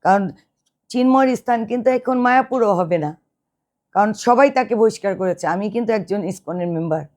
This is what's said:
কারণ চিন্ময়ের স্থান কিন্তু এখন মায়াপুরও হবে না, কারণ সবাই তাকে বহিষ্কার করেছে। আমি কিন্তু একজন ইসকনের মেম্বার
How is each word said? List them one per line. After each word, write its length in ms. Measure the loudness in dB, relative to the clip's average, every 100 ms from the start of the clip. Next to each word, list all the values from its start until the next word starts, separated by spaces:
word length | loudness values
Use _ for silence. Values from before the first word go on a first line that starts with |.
কারণ 280 | 4 2 0 -10 _ _ _ _ _
চিন্ময়ের 480 | 0 2 4 2 0
স্থান 300 | -2 -4 -2
কিন্তু 240 | -2 0
এখন 280 | 0 -2 0
মায়াপুরও 540 | 2 2 0 0 0
হবে 240 | 0 0 -2
না, 180 | -2 -8 _ _ _ _ _ _ _
কারণ 200 | 0 0
সবাই 380 | 0 2 4 4
তাকে 240 | 2 -2
বহিষ্কার 420 | 2 0 0 -6 -2
করেছে। 300 | -4 -2 -4
আমি 240 | -4 -4
কিন্তু 220 | -4 -2
একজন 320 | -2 -2 -4
ইসকনের 440 | -4 -8 -10 -6 -4
মেম্বার 360 | -4 -4 -4 -6